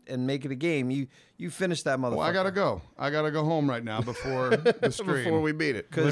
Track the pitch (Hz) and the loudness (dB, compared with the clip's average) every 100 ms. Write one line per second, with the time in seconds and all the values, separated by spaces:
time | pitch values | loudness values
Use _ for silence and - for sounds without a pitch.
0 | - 127 131 139 135 131 170 147 127 139 | -6 -2 -2 -2 -4 -2 0 2 0 -2
1 | 131 - - - 170 - 185 156 151 131 | -4 -10 -20 -12 -10 -2 0 0 0 0
2 | 123 147 160 185 190 196 160 92 - - | 0 0 0 2 0 2 0 -2 -8 -6
3 | 139 151 151 156 156 160 143 117 117 110 | -2 0 0 0 0 2 2 0 -4 -4
4 | 113 113 135 131 127 135 226 - 240 - | -4 -4 -2 0 2 4 4 2 0 -2
5 | 190 139 165 160 156 156 156 104 - 165 | -2 0 2 2 2 0 0 -2 -4 0
6 | 151 | 2